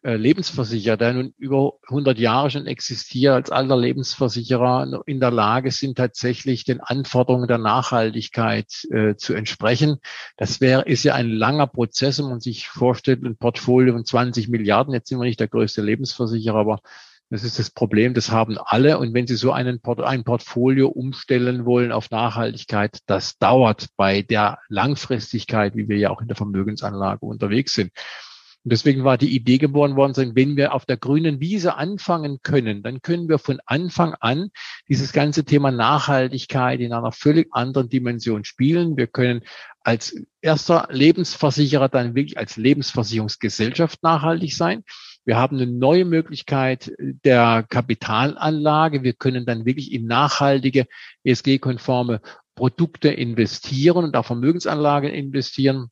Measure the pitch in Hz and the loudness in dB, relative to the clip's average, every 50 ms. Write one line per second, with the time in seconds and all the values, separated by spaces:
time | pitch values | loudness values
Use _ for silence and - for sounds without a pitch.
0 | _ 131 117 110 107 127 160 - 180 - - 139 127 107 117 113 98 117 110 104 | _ -2 -4 0 2 2 2 2 -2 -6 -4 -4 -4 -4 -4 -2 0 0 0 2
1 | 113 117 123 127 127 135 _ _ 127 135 135 135 139 143 - _ _ - 127 143 | 2 0 0 -2 -4 -6 _ _ -6 -2 0 0 0 0 -2 _ _ -6 -4 0
2 | 143 135 127 110 117 113 113 127 143 143 123 143 139 - 127 - - - 127 104 | 2 2 2 2 2 2 2 2 0 0 -2 -4 -6 -8 -8 -8 -8 -10 -10 -10
3 | - - - 127 127 143 135 127 - - - 120 135 131 135 127 120 123 131 131 | -12 -8 -4 2 4 4 4 4 2 0 -2 -2 0 2 2 2 2 0 -2 -4
4 | 127 - - - 139 123 - 120 117 120 131 120 123 127 127 131 135 131 135 - | -6 -8 -4 -2 -2 -2 -2 -4 -4 -2 0 2 2 2 2 0 -2 -4 -8 -10
5 | - - 143 131 131 123 120 117 104 104 113 127 127 131 123 - - 135 123 - | -8 -8 -4 0 0 2 2 2 2 2 2 0 0 -2 -4 -4 -6 -6 -2 -2
6 | 127 120 _ - - 123 123 - - 139 127 117 - - 127 120 - - 123 139 | -2 -2 _ -4 -4 -4 -4 -2 -2 -4 -4 -2 -2 -4 -4 -4 -4 -6 -4 -4
7 | 135 - - 123 127 - 127 127 123 117 120 117 113 107 107 127 135 - 131 120 | -4 0 2 2 4 4 2 0 2 0 0 0 2 2 2 2 0 0 0 0
8 | 113 110 110 113 101 - - - 117 113 110 107 107 _ - - - 311 - 113 | 0 0 -2 -6 -10 -6 -4 -2 0 0 0 -2 -4 _ -12 -16 -10 -4 0 2
9 | 107 107 104 - - - 110 107 107 104 - - - 110 127 - 151 151 147 139 | 2 2 0 -2 -4 -4 -4 -4 -4 -6 -8 -2 0 0 2 4 2 2 0 -2
10 | _ - - - - - _ - 110 101 - - 131 131 127 135 - - 143 - | _ -16 -16 -16 -18 -20 _ -8 -6 -6 -2 2 4 4 4 4 2 2 -2 2
11 | - 147 - 135 123 117 110 110 110 117 143 151 143 131 _ - 120 110 _ - | 2 2 2 2 0 -2 0 0 0 2 2 2 0 0 _ -4 -4 -2 _ -2
12 | 135 139 135 127 147 135 127 120 110 123 113 - - - - 160 127 123 123 - | -2 0 0 -2 -4 -6 -6 -8 -8 -8 -10 -10 -12 -14 -4 0 2 2 2 2
13 | - - 131 123 131 127 113 _ - 120 117 - - - 123 127 127 127 117 117 | 2 0 0 0 0 -8 -8 _ -2 -2 -2 -2 0 4 4 6 6 4 2 0
14 | 113 - - 127 123 123 117 120 110 107 120 113 107 101 104 107 135 143 135 120 | -4 0 0 0 0 0 -2 -4 -2 -2 -2 -2 2 2 2 2 2 2 -2 -6
15 | - - 135 127 120 123 117 - 123 - - 117 113 101 - - 104 104 110 110 | -4 -6 -6 -4 -2 -4 -2 -2 -4 -2 0 0 0 0 -2 -4 -2 -2 -2 -2
16 | 135 123 - - 123 110 113 113 107 113 107 110 104 107 107 101 _ - - - | -4 -8 -6 -4 -4 -2 -2 -2 -2 0 2 2 2 2 0 -4 _ -16 -20 -20
17 | - - _ _ _ _ 117 104 107 120 - - 110 - _ - 120 101 101 107 | -20 -20 _ _ _ _ -8 -6 -6 -6 -4 -4 -6 -6 _ -4 -2 0 2 2
18 | 113 123 127 120 113 - 110 113 113 107 107 - - - - 113 131 147 156 - | 2 2 2 -2 -2 0 0 0 0 0 -4 -10 -4 -2 2 4 4 4 4 2
19 | 131 117 113 123 123 120 127 107 117 131 135 135 127 123 123 113 _ 120 120 113 | 0 -2 -2 -2 -2 0 -2 0 0 0 0 0 -2 -4 -4 -6 _ -6 -6 -4
20 | 120 131 135 127 113 123 123 120 - - - 123 120 131 135 135 135 135 - - | -2 -4 -4 -4 -2 -2 -2 -2 -2 -6 -4 0 2 2 4 4 2 2 2 -4
21 | 127 135 135 - - - 131 123 123 123 123 123 120 120 123 123 123 120 117 110 | -8 -8 -8 -10 -4 -2 0 0 0 0 -2 -2 0 2 2 2 2 2 -2 -4
22 | 107 - - 110 117 120 104 113 117 113 113 110 - - - 107 104 107 - - | -4 -4 -4 -2 -2 -2 -2 -2 -4 -4 -4 -8 -10 -4 -2 0 0 -2 -4 -10
23 | _ - 101 95 - - - _ - 113 120 131 127 110 104 - - - _ _ | _ -2 -2 -2 -2 -6 -4 _ 2 4 6 6 6 4 4 0 -4 -18 _ _
24 | 98 98 98 101 101 _ 117 107 107 101 - - - _ 104 98 98 135 143 - | 0 2 2 0 -2 _ 0 0 0 0 0 -4 -12 _ -4 -2 0 0 -2 -4
25 | - - 127 113 107 - - 113 - - - 110 104 101 104 110 104 104 107 101 | -4 -6 -6 -6 -6 -6 -8 -8 -6 -2 -2 0 0 0 -2 -4 -4 -2 0 0
26 | 104 98 95 - 113 117 117 - 107 104 98 95 98 104 107 - - 104 104 98 | 0 0 -2 -4 -6 -8 -6 -6 -6 -4 -2 -2 -2 -2 -4 -6 -8 -8 -6 -4
27 | 98 95 101 107 - - 113 110 - 98 104 123 139 - - - 104 90 _ - | -4 -4 -4 -6 -8 -12 -8 -6 -4 0 0 0 0 0 -2 -2 -2 -4 _ -14
28 | - - - - - - - - _ _ _ _ _ 120 117 113 - 151 135 135 | -16 -16 -16 -18 -20 -20 -20 -20 _ _ _ _ _ 0 0 2 4 2 2 4
29 | 127 135 131 120 139 143 123 131 110 123 123 135 147 147 139 147 147 143 135 135 | 4 2 4 4 2 2 0 0 2 4 4 4 4 2 2 2 2 2 4 2
30 | 139 139 131 131 135 123 113 127 131 143 147 139 139 147 - 135 - - 131 110 | 2 2 2 0 -2 0 2 2 2 2 2 0 0 0 0 -4 -2 -4 -6 -4
31 | - - 139 156 165 165 147 135 143 170 202 214 170 175 - - 143 175 208 190 | -2 0 0 2 2 0 -2 -2 -4 -4 -4 -2 0 -2 -2 -2 -4 -6 -6 -8
32 | - - 175 165 151 143 143 131 _ - 151 139 120 110 104 101 101 110 127 131 | -2 -2 -2 -2 -2 -6 -8 -8 _ 0 2 2 2 0 -4 -4 -6 -10 -10 -10
33 | _ - 170 175 170 160 160 139 - - 131 - - - 117 147 180 180 - - | _ -4 -4 -2 0 0 0 0 2 -2 -6 -6 -4 -4 -2 -2 -2 -4 0 0
34 | 175 160 - - - 113 127 151 185 208 _ - - - - - _ _ 139 127 | 0 0 0 -2 -2 -2 0 0 -4 -6 _ -16 -18 -18 -18 -18 _ _ -2 -2
35 | 139 135 - 160 143 151 147 - 147 - 147 143 139 135 131 120 117 117 147 151 | -2 0 0 0 0 2 0 -2 0 2 2 4 4 2 0 2 2 2 2 2
36 | - - 143 131 131 127 131 131 - - - 135 127 123 127 123 123 120 117 117 | 2 2 2 2 2 0 -2 -6 -8 -4 -2 0 0 0 0 -2 -4 -4 -4 -4
37 | 117 117 120 - - 151 151 165 160 - - 127 120 131 131 139 131 117 131 131 | -4 -6 -8 0 2 4 4 4 2 2 0 -4 -2 0 0 -2 -2 0 -2 -2
38 | 123 120 120 117 110 117 110 107 104 - - _ 127 143 165 175 175 165 156 131 | -2 -2 -4 -4 -2 -2 -2 -2 -4 -10 -2 _ 2 2 4 2 2 0 0 -2
39 | 117 120 _ - 127 123 120 120 - - - - - - - _ _ 120 117 113 | -2 -2 _ 0 2 2 0 -2 -6 -12 -20 -20 -20 -20 -20 _ _ 0 0 0
40 | - - - - - _ _ _ - 160 156 143 - - 170 165 - - - 131 | -2 -8 -12 -12 -16 _ _ _ 0 0 0 0 2 2 2 2 2 0 0 4
41 | 135 156 170 190 175 - - - - 147 127 - 147 135 143 143 135 131 - 135 | 6 6 6 4 0 -4 -4 0 0 0 2 2 2 2 4 2 2 4 2 0
42 | 120 120 117 131 143 151 - - 113 - - - 110 127 147 - 127 - - 127 | 0 0 -2 -2 -4 -4 -6 -10 -10 -10 -8 0 2 2 4 4 0 -4 -2 -4
43 | 113 101 110 110 107 104 - - - 110 - - 113 117 135 - 170 160 - - | -4 -2 -2 -4 -4 -4 -6 -4 -6 -6 -2 -2 -2 -2 0 0 -2 -2 -2 -2
44 | - 165 165 151 143 160 165 170 180 156 - - 170 170 190 226 208 _ - - | 0 2 2 2 2 0 0 0 -2 -6 -4 -2 -2 -2 -2 -4 -8 _ -20 -20
45 | - - - _ _ - 113 117 127 135 143 131 127 123 120 123 127 135 160 180 | -20 -20 -20 _ _ 0 2 2 2 2 2 -2 -2 -2 -2 0 2 4 4 4
46 | 185 175 170 160 160 160 160 135 - - 147 139 131 131 131 127 - 135 127 - | 4 2 0 0 0 -2 -8 -14 -6 -4 -2 0 0 0 -2 -4 -8 -16 -14 -10
47 | 143 139 131 - _ 143 127 123 120 117 117 113 110 _ - 123 120 123 117 - | -10 -10 -10 0 _ 4 6 6 6 6 4 2 0 _ -2 -4 -2 -2 -4 -6
48 | - - 113 110 127 147 - - - 156 156 151 151 151 151 151 160 160 151 139 | -4 -2 0 0 0 0 -2 -2 -2 -2 0 0 2 2 2 2 2 2 0 0
49 | 127 127 117 _ - 135 127 127 123 120 120 113 113 117 135 151 135 - - 123 | -2 -2 -4 _ -2 -2 -2 -2 -4 -4 -4 -2 -2 0 -2 -2 -2 -4 -6 -6
50 | 117 113 117 123 143 143 - - 143 139 139 139 127 135 127 135 123 _ - - | -4 0 2 2 2 2 2 2 2 2 2 2 2 2 2 2 0 _ -6 -20
51 | - - - _ _ 131 123 - - 139 135 139 - 135 127 117 - - 131 123 | -20 -20 -20 _ _ 0 0 2 2 0 0 2 0 -2 -4 -4 -4 -2 -2 0
52 | 123 120 117 107 _ - - - _ _ _ - 123 127 - - 170 160 - - | 0 -2 -4 -4 _ -12 -20 -20 _ _ _ -2 -2 -2 2 0 -2 -2 -2 0
53 | - 151 - - 127 120 117 113 113 98 - - - - 139 131 139 170 175 180 | 0 0 2 2 -4 -4 0 0 0 0 0 -8 -10 -6 -4 2 4 4 4 4
54 | 170 156 131 120 117 - 120 120 120 143 165 175 - - 156 151 151 147 143 143 | 2 0 0 -2 -2 -2 -4 0 0 0 0 0 -2 -4 -2 0 2 2 2 2
55 | 139 143 - - 139 139 135 139 127 - - - 135 135 135 135 123 117 | 0 -2 -4 -6 -8 -4 -4 -4 -4 -4 -2 0 2 2 2 0 -6 -10